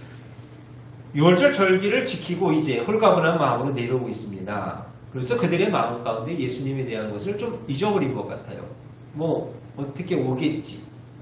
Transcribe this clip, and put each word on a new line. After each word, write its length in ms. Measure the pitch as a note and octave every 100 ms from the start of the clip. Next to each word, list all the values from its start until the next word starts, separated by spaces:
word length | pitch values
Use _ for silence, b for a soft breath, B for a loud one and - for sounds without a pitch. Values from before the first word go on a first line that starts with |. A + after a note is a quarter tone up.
| B B - - - - - - - - -
유월절 380 | C#3+ E3 F3+ C#4+
절기를 540 | G3 F#3+ F#3 G3+ B3 -
지키고 460 | E3+ - F3 F3+
이제 260 | D#3 C#3 A#2
홀가분한 580 | - G#3+ G#3 E3+ D#3+ E3+
마음으로 380 | C#3+ A#2+ C#3
내려오고 340 | B2 A#2 C3 A2+
있습니다. 800 | G#2 G#2+ F#2+ F#2+ G#2 F2+ E2+ - - -
그래서 240 | C3 B2+ A#3+
그들의 340 | E3+ F3 G#3
마음 320 | D#3 A#2 A#2+
가운데 360 | A#2+ A2+ A#2+ E3+
예수님에 480 | B2 - C3+ C3+ A#2+
대한 240 | A2 G#2+
것을 260 | G#2 F3 G#3
좀 260 | A#3+ - -
잊어버린 460 | C#3 G#3 G3 C3+
것 120 | G#2 -
같아요. 380 | - - - - - - - -
뭐 420 | D3 D#3+ - - - - -
어떻게 380 | C#3 - -
오겠지, 680 | E3+ B2+ B2+ D3+ - - - - - - -